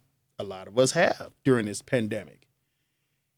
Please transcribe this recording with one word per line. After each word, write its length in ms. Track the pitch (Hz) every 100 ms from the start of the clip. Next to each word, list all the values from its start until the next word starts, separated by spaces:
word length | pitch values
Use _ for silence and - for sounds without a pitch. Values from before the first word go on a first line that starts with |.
| _ _ _ -
a 60 |
lot 240 | 104 95 95
of 100 | 107
us 140 | 131
have 380 | - - - - _
during 220 | - 123 104
this 140 | 101
pandemic. 680 | - 127 110 107 78 - _ _ _ _ _ _ _ _ _